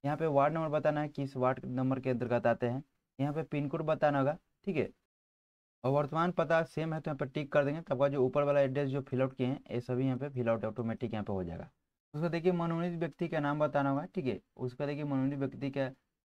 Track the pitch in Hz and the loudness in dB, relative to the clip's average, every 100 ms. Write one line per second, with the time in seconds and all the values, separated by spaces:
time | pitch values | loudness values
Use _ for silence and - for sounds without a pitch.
0 | 139 143 160 139 143 160 160 151 151 147 | -2 0 2 4 4 2 0 2 2 0
1 | 151 147 135 131 127 131 - 127 131 131 | -2 -4 -6 0 0 0 -4 -2 0 0
2 | 131 127 123 120 117 117 120 123 - _ | 0 -2 0 2 2 2 0 -2 -8 _
3 | _ - 139 147 156 147 143 143 156 156 | _ -4 -2 -2 -4 -2 -2 -2 0 2
4 | 147 143 135 160 _ _ - 160 104 _ | 4 4 2 0 _ _ -4 -2 -2 _
5 | _ _ _ _ _ _ _ _ 123 139 | _ _ _ _ _ _ _ _ 0 0
6 | 143 160 175 180 156 165 165 - 160 160 | 0 0 0 2 2 2 2 -4 -4 -4
7 | 156 143 139 147 147 147 143 156 165 127 | -4 -4 -4 -4 2 2 2 -2 -4 2
8 | 139 143 127 147 143 143 139 131 139 139 | 2 4 2 2 4 4 4 2 0 -2
9 | 135 127 131 135 123 - - 120 120 123 | -2 0 -2 0 -2 -2 -4 -6 -2 0
10 | 135 123 143 131 117 113 110 107 113 110 | 0 0 -4 -2 0 0 0 -4 -4 -4
11 | 117 107 104 95 87 82 - _ _ _ | -4 -4 -4 -4 -4 -6 -12 _ _ _
12 | _ 147 170 165 170 175 170 165 175 170 | _ -4 -2 0 2 2 0 0 -2 -2
13 | 165 - 170 160 143 147 151 143 139 139 | -6 -4 -4 -2 0 0 0 2 0 0
14 | 170 - 131 107 _ - 127 127 143 147 | -2 -4 -2 -4 _ -8 -8 -4 -4 -4
15 | 147 135 135 139 135 131 139 139 135 131 | -2 0 0 0 -4 -4 -4 -2 -4 -6
16 | _ _ _ | _ _ _